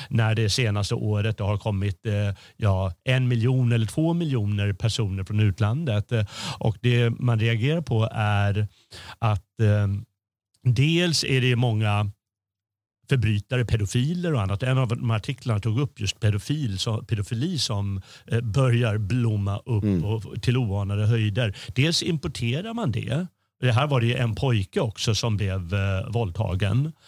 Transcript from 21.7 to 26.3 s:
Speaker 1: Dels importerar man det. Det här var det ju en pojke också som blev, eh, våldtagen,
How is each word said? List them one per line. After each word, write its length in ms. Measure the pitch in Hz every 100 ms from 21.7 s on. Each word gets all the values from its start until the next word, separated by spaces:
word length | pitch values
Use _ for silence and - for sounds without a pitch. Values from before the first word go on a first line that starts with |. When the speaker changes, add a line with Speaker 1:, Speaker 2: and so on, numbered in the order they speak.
| -
Speaker 1:
Dels 280 | 156 165
importerar 720 | 202 160 170 - 117 139 220
man 180 | 233 180
det. 360 | - 104 151 185 _ _ _
Det 100 | 127
här 160 | 113 147
var 140 | 131
det 60 | 117
ju 80 | 127
en 200 | 117 101
pojke 440 | 139 110 92 208
också 360 | 120 - 120 104
som 220 | 117 104
blev, 360 | 98 95 85
eh, 360 | 98 98 95 -
våldtagen, 800 | 117 98